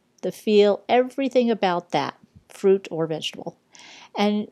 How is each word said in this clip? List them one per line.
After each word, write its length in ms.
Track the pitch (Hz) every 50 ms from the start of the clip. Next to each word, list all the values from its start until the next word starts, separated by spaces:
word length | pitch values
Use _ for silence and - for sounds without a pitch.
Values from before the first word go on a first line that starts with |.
| _ _ _ _
the 100 | - 185
feel, 500 | - - - 220 214 208 202 208 196 - -
everything 640 | - 220 247 254 254 - - 277 254 - 262 240 233
about 380 | 226 214 - 185 175 175 - _
that 260 | - 147 135 - - _ _ _ _ - _
fruit 400 | _ - - - 196 196 196 196 -
or 160 | 175 160 165
vegetable. 520 | 156 160 151 - - - - - 254 - _ _ _ _ - - - - - - - -
And 320 | - 202 208 208 208 214 -